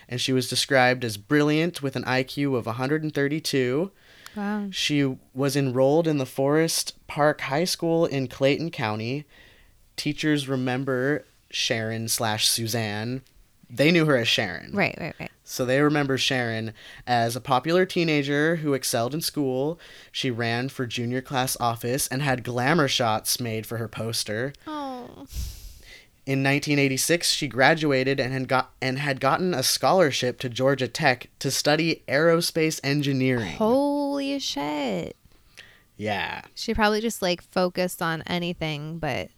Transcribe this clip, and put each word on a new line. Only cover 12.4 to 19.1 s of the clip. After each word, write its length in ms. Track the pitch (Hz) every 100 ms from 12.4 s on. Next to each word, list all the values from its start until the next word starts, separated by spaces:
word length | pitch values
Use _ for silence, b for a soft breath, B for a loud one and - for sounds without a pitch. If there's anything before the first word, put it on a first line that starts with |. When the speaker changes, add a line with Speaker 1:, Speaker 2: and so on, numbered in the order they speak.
| -
Speaker 1:
Suzanne. 760 | - 113 117 110 104 113 131 - _ _ _ -
They 200 | 120 147
knew 140 | 170
her 120 | 156 131
as 100 | 113
Sharon. 440 | - 101 82 -
Speaker 2:
Right, 200 | 202 160 -
right, 140 | 165 -
right. 120 | - -
Speaker 1:
So 220 | - -
they 160 | 123 135
remember 380 | 147 147 139 127
Sharon 560 | - 127 117 113 110 B B B -
as 280 | 120 117
a 60 | 123
popular 460 | - 127 160 180 185
teenager 720 | 185 165 147 139 143 160 170
who 180 | 151
excelled 400 | 135 - 120 120